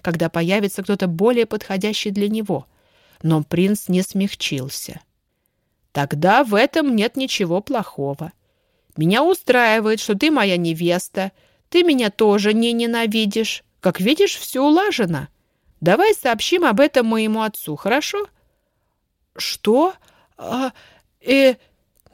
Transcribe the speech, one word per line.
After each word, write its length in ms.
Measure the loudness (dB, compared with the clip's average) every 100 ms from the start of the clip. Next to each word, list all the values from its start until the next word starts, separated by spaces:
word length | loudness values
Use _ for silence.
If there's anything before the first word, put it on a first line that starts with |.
когда 260 | -4 -2 -2
появится 540 | -2 0 0 -2 -6
кто-то 240 | -4 -2 -2
более 400 | 0 0 2 -2
подходящий 640 | -4 -6 -4 -4 -4 -4
для 180 | -2 -2
него. 380 | -4 -4 -6 -6 _ _ _ _ _
Но 180 | 0 0
принц 460 | 0 0 0 0 0
не 160 | -2
смягчился. 960 | 0 -4 -4 -4 -6 -6 -8 -12 -12 -16 _ _ _ _ _ _ _ _ _
«Тогда 520 | -6 -4 0 2 4
в 100 | 4
этом 420 | 2 2 2 0 0
нет 220 | 0 -2
ничего 440 | -6 -4 -2 -2
плохого. 680 | -2 -6 -6 -8 -8 -6 -12 _ _ _ _ _ _ -2
Меня 280 | 2 4
устраивает, 760 | 2 0 2 2 4 2 0 -2
что 140 | -2
ты 160 | 0 0
моя 280 | 2 2 0
невеста. 720 | -2 -2 0 0 -4 -8 -8 _ _ _ _
Ты 120 | 2
меня 280 | 2 2 0
тоже 420 | 2 2 4 2
не 200 | 2 0
ненавидишь. 880 | 0 -2 -2 -2 0 0 -2 -4 -6 _ _
Как 220 | -4 0
видишь, 340 | 0 2 2 0
все 320 | -6 0 4
улажено. 600 | 4 2 0 -2 -2 -8 _ _ _ _ _
Давай 320 | 0 4 4
сообщим 500 | 2 0 -2 0 0
об 160 | 2 4
этом 280 | 4 4 0
моему 340 | 0 0 -2
отцу, 340 | -4 -6 -10 -6
хорошо?» 520 | -2 -2 -2 -6 -8 _ _ _ _ _ _ _ _ _ _ -12
«Что? 600 | -10 -4 0 2 2 -2 _ _ _ _
А, 360 | -8 -4 -6 -8 -20 _ _ _
э, 360 | 0 4 4 2 _ _ _ _ _